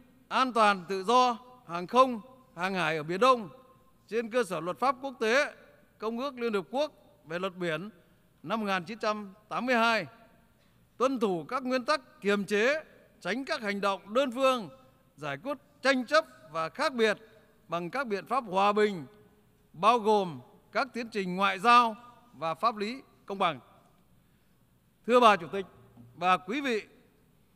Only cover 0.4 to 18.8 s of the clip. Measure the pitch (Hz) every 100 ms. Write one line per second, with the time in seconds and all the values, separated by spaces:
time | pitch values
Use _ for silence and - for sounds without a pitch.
0.4 | 262 226 208 196 160 190 190 254 247 226
1.4 | - - - 175 180 240 262 220 - -
2.4 | _ 165 185 190 160 160 151 185 262 240
3.4 | 175 - - _ _ _ - 220 233 247
4.4 | 185 165 175 170 262 262 269 254 220 262
5.4 | 254 - - - _ - 220 233 285 254
6.4 | 233 202 160 262 302 - _ _ 147 175
7.4 | 190 180 175 156 208 - _ _ _ _
8.4 | 160 226 202 185 165 226 214 214 196 -
9.4 | - 165 247 233 233 220 143 - - _
10.4 | _ _ _ _ _ - 262 254 208 175
11.4 | 143 262 254 254 247 302 - - 196 202
12.4 | 190 208 240 311 - - _ _ 175 240
13.4 | 269 302 208 202 196 190 180 233 277 233
14.4 | 262 254 170 - - _ _ - 147 139
15.4 | 262 285 _ _ 262 262 226 311 - -
16.4 | - 160 165 - 311 247 220 190 - -
17.4 | _ _ - 165 170 254 247 196 156 262
18.4 | 220 190 202 208